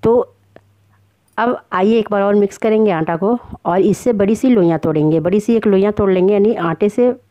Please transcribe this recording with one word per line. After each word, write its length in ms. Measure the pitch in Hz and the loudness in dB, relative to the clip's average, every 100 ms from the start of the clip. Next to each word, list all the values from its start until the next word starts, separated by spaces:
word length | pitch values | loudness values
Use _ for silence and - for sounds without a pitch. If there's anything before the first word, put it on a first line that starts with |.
तो 120 | 226 240 - _ _ - _ _ _ _ _ _ _ - | 2 0 -2 _ _ -20 _ _ _ _ _ _ _ -4
अब 180 | 233 254 _ | -4 -4 _
आइए 260 | 180 196 226 | -2 0 0
एक 120 | 208 | 0
बार 120 | 202 | -2
और 120 | 196 | 0
मिक्स 240 | 208 202 - | 0 0 -2
करेंगे 320 | 220 220 220 | -2 0 0
आटा 240 | 165 160 165 | 0 -2 -2
को 200 | 190 240 - - | -2 -4 -6 -10
और 160 | - 175 | -4 0
इससे 320 | 214 190 - | 0 0 -2
बड़ी 220 | 220 196 220 | 0 0 0
सी 120 | 262 | 2
लोइयाँ 280 | 233 170 160 | 2 2 0
तोड़ेंगे, 420 | 165 156 151 160 | -2 0 0 0
बड़ी 200 | 160 202 | 0 -2
सी 160 | 208 233 | 0 0
एक 100 | 214 | 2
लोइयाँ 260 | 196 202 | 2 0
तोड़ 180 | 208 202 | 0 0
लेंगे, 200 | 185 185 | 2 2
यानी 220 | 208 202 | 2 0
आटे 340 | - 170 165 208 | 0 -4 -2 -2
से 220 | 202 247 247 _ | 0 -2 -2 _